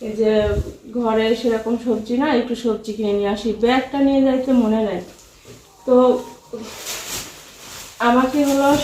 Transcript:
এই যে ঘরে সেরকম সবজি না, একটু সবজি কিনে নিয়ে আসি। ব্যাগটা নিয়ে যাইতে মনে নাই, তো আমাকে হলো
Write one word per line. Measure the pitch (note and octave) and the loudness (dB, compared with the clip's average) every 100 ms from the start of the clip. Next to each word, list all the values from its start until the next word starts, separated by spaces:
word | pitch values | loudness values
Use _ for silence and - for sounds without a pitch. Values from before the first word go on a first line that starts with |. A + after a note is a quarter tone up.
এই | A3+ | -8
যে | G#3+ G#3+ G#3+ G#3 G#3 - - - | 0 2 2 0 -2 -6 -10 -10
ঘরে | A#3 A3+ A3 A3 A#3 | -4 0 2 2 0
সেরকম | B3 A3 A3 A#3 B3 | 0 -2 -2 -4 -2
সবজি | A3 - B3 | -4 -2 -2
না, | D#4 | 0
একটু | B3 A#3 A3+ | 0 -2 -4
সবজি | A#3 G#3 - | -2 -4 -6
কিনে | G#3 G#3 | -4 -2
নিয়ে | G3+ G3+ | 0 -2
আসি। | G#3 A3+ G#3 | -2 -4 0
ব্যাগটা | A#3 C4 C4 C#4 | 2 2 0 0
নিয়ে | C#4 C#4 | 2 4
যাইতে | C4+ B3+ C4+ | 2 2 2
মনে | B3 G#3+ A3 | 2 4 2
নাই, | G#3+ F3+ - - - - - - - - - | 0 -4 -8 -18 -20 -20 -20 -20 -20 -8 4
তো | B3 B3+ - - - - A3 A3 - - - - - - - - - - - - - | 6 6 2 -4 -16 -16 -16 -14 -14 -12 -12 -10 -10 -12 -16 -20 -20 -20 -18 -16 -2
আমাকে | A#3+ B3 C4 D4 | 2 4 2 2
হলো | C#4 C#4 C#4 C#4+ | 2 4 4 2